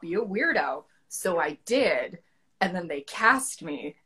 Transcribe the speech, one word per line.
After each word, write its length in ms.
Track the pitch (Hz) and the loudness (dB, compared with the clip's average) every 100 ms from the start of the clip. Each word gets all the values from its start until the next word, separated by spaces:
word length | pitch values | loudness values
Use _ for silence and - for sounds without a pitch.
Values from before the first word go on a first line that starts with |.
be 140 | 165 180 | -4 -2
a 40 | |
weirdo." 640 | 202 196 330 214 143 131 - _ _ | -2 0 0 2 0 -4 -10 _ _
So 300 | - 190 170 | -4 0 0
I 200 | 151 147 - | 0 -4 0
did. 520 | 247 220 135 123 - _ _ _ _ | 2 4 2 -2 -10 _ _ _ _
And 140 | 190 180 | -2 -2
then 120 | 165 | -4
they 140 | 147 | -8
cast 600 | 139 - 220 262 262 - | -8 2 4 4 2 -8
me 340 | 160 139 151 - | -8 -8 -8 -12